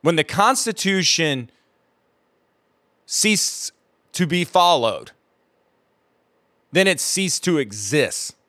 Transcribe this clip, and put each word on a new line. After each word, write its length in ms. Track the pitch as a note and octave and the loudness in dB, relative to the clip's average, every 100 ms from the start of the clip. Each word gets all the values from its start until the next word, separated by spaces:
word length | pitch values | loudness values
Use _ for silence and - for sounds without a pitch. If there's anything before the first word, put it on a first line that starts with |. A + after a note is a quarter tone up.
When 140 | E3+ E3 | 2 0
the 80 | |
Constitution 1300 | D3+ E3 G#3+ C4 A3+ G3+ F#3+ F#3+ E3+ - D#3 C3+ A#2 _ _ _ _ _ _ _ _ _ _ _ _ _ _ _ - | 0 2 2 2 -4 -4 -2 0 0 0 0 -2 -8 _ _ _ _ _ _ _ _ _ _ _ _ _ _ _ -8
ceases 680 | - G#3+ G#3 - - - _ _ _ _ | 0 2 2 0 -6 -12 _ _ _ _
to 120 | - E3+ | -4 -2
be 200 | F3+ F3 | 0 2
followed, 680 | F#3 F3 D#3+ A2+ D#2+ - _ _ _ _ _ _ _ _ _ _ _ _ _ _ _ _ | 4 4 4 0 -4 -12 _ _ _ _ _ _ _ _ _ _ _ _ _ _ _ _
then 160 | D#3+ F#3+ | 2 2
it 120 | E3 | 2
ceases 400 | - - F#3+ - | -2 -2 -2 -2
to 160 | - E3 | 0 0
exist. 760 | A#2 G#2 G2+ D3 A#2+ - - - | -2 -8 -2 0 0 -4 -12 -16